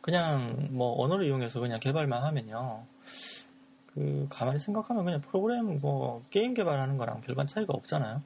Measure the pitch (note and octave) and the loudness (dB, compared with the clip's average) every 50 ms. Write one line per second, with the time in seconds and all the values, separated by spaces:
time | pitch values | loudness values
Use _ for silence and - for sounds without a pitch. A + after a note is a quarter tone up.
0 | - - E3+ F3 E3+ D#3+ D3+ C#3 B2 A#2 A#2 B2+ C#3+ - C3 B2+ B2 B2 A#2 B2+ | 0 2 2 4 4 4 2 2 2 0 -2 -2 -2 -2 0 0 0 2 2 2
1 | B2+ C#3+ F3+ G3 F#3+ D3 C3+ C3 B2 A#2 A#2 A#2+ A#2+ B2 A#2 A2+ - C3+ C#3 D#3+ | 2 4 4 4 4 2 2 2 0 -2 -2 -2 -2 0 -2 0 0 0 2 2
2 | D3+ C#3+ A#2+ A#2+ C3+ D#3 D#3 C#3 A2 A2 G#2+ A2+ B2+ B2+ A2 A2 B2+ - - - | 2 2 2 0 0 0 0 -2 -2 -4 -6 -6 -4 -4 -6 -8 -12 -16 -20 -20
3 | - - - - - - - - - - - - - - - - - - - D3 | -18 -14 -12 -10 -10 -10 -10 -12 -14 -18 -20 -20 -20 -20 -20 -20 -20 -10 -6 -2
4 | C#3+ C#3+ - - - C#3 - - A#2+ B2+ C3+ D3 - G#3 G3+ A3 A3 - A#3+ A3 | -2 0 0 -2 -2 -4 -4 -2 0 0 0 0 -2 0 -2 -2 0 0 0 0
5 | F3+ F3 E3+ D3 C#3+ - - F#3+ G3 A3 A#3+ A#3+ A#3 G#3 E3 D3 C#3 D3 C#3+ C3+ | 2 0 0 -2 -4 -2 -2 0 2 2 2 0 0 0 0 0 0 0 0 2
6 | C3 B2+ A#2+ A#2 B2 - - G3+ A3 B3 B3+ A#3 G3 E3+ D3 C3+ C3+ C3+ C#3 C3+ | 0 -2 -2 -6 -10 0 2 2 2 4 2 2 2 2 2 2 2 2 0 0
7 | A#2+ A#2 A#2 A2+ A2+ - B2+ C3 C#3+ C#3+ - G#3+ A3 F#3+ - - - - D#3+ D3+ | 0 -2 -4 -6 -6 -4 0 0 0 0 0 -2 0 0 0 -2 -2 0 0 0
8 | B2 G#2+ A2+ C#3+ C#3 | 0 0 -2 -6 -6